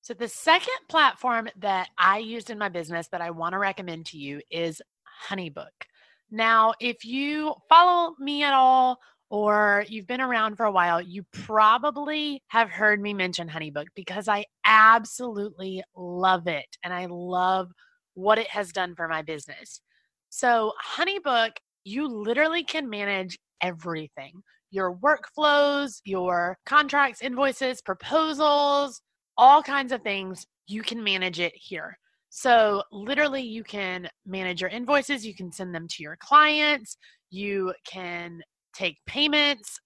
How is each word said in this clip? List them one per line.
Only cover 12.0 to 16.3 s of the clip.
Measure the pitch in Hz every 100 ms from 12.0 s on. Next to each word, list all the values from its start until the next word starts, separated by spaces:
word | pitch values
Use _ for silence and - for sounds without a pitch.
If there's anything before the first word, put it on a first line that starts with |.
| 294 302 302 277 _
have | 226 226
heard | 170 214 208
me | 202 202
mention | 185 175 165
Honeybook | 160 156 147 147 -
because | 185 190 202
I | 208 208 _
absolutely | 208 220 220 226 220 - 247 208 208 175 190 185 - 185
love | 180 180 185